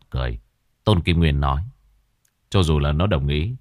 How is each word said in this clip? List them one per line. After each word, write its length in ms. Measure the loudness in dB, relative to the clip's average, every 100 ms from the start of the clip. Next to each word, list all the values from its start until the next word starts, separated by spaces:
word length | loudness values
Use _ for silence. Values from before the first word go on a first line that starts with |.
| _
cười. 300 | -6 -6 -8 -16 _ _ _
Tôn 180 | 0 2
Kim 180 | 2 2
Nguyên 200 | 2 2
nói: 240 | 0 -2 -6 -14 _ _ _ _ _ _ _
"Cho 140 | 0
dù 160 | 2 2
là 120 | 0
nó 160 | 0 0
đồng 200 | 0 0
ý 280 | -2 -4 -8